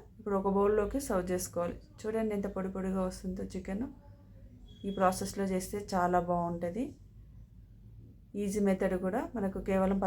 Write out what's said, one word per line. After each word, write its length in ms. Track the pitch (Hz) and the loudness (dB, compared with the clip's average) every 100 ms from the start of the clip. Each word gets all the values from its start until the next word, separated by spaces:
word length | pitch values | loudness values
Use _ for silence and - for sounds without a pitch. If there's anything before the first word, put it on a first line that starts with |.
| - - | -6 -10
ఇప్పుడు 180 | 208 196 | -2 0
ఒక 120 | 196 196 | 4 4
బౌల్లోకి 440 | 202 214 202 262 277 | 4 4 2 0 0
సర్వ్ 200 | 190 180 | 0 0
చేసుకోవాలి. 440 | 180 - 175 175 - - - | -2 -2 -2 -4 -4 -14 -10
చూడండి, 320 | 214 226 220 202 | -4 0 0 0
ఎంత 120 | 196 196 | -2 -2
పొడి 160 | 190 190 | -4 -2
పొడిగా 280 | 190 190 185 | -2 0 -2
వస్తుందో 360 | 185 190 185 190 | -4 -6 -6 -6
చికెన్. 320 | 185 190 196 277 - - - - - - - - - 196 | -8 -4 -4 -4 -8 -20 -20 -20 -20 -20 -18 -18 -10 -4
ఈ 40 | 190 | 2
ప్రాసెస్లో 480 | 185 190 190 202 190 | 4 4 -2 -2 0
చేస్తే 260 | 185 185 202 - | 0 -2 -6 -2
చాలా 260 | 185 180 180 175 | 2 4 4 4
బాగుంటది. 540 | 175 170 170 170 208 339 - - - - - - - - - - - - - - 202 | 2 0 -2 -2 -2 -4 -8 -18 -20 -20 -20 -20 -20 -20 -20 -20 -20 -20 -20 -10 -4
ఈజీ 200 | 202 208 196 | 0 2 4
మెథడ్ 280 | 190 190 180 190 | 4 2 2 0
కూడా. 160 | 226 339 233 | 0 -2 -2
మనకు 220 | 196 190 202 | -2 -2 2
కేవలం 300 | 190 190 196 | 4 4 4